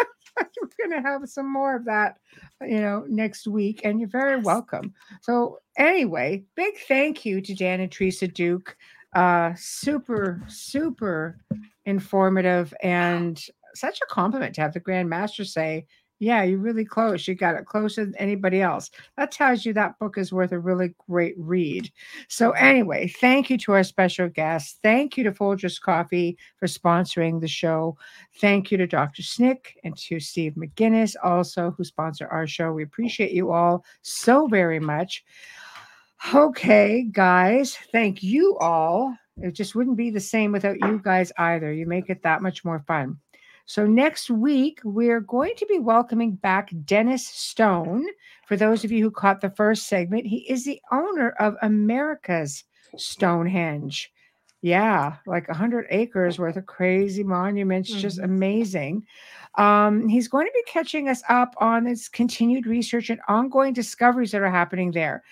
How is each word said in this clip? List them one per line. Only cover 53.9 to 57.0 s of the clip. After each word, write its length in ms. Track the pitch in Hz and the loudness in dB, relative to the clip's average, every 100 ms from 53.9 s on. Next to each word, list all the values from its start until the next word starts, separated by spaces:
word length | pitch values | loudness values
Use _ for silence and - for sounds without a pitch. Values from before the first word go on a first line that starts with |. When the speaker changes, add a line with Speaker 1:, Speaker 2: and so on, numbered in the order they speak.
| 143 - _ _ _ _ _ | -10 -12 _ _ _ _ _
Speaker 1:
Yeah, 540 | 175 175 220 185 143 156 - | 0 2 4 2 0 -4 -6
like, 220 | 175 170 | -6 -4
a 60 | |
hundred 320 | 160 226 240 - | -4 -2 -2 -2
acres 480 | 196 240 196 175 170 | -2 0 0 0 0
worth 200 | 170 185 | -4 -4
of 80 | 190 | -10
crazy 580 | - 185 185 | -2 2 2